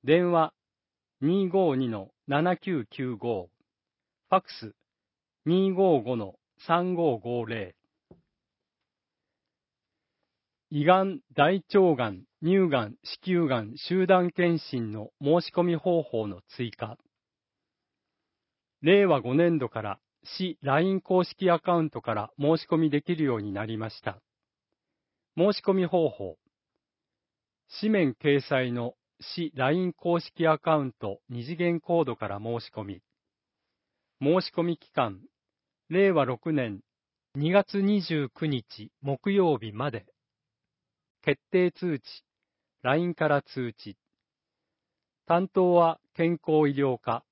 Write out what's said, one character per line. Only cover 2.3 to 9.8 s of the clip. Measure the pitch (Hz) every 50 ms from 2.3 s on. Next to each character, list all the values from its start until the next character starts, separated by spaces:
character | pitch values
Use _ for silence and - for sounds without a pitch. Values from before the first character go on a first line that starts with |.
| 139 143 165 180 185 -
九 | - 196 180 147 110 _
九 | - - 135 127 120
五。 | 104 117 120 113 98 90 87 _ _ _ _ _ _ _ _ _ _ _ _ _ _ _ _
フ | -
ァ | 190
ッ |
ク | - -
ス、 | - - - 107 - _ _ _ _ _ _ _ _ _ _ _ _ _ _
二 | 151 170 185 190 196
五 | 185 175 196 185 165 131
五 | 107 120 127
の | 113 107 95 - _ _ _ _ _ -
三 | - 170 175 180 180 180
五 | 170 170 156 123 110
五 | 101 120 120 120 117
零。 | 110 117 110 101 90 - _ _ _ _ _ _ _ - _ _ _ _ _ _ _ _ _ _ _ _ _ _ _ _ _ _ _ _ _ _ _ _ _ _ _ _ _ _ _ _ _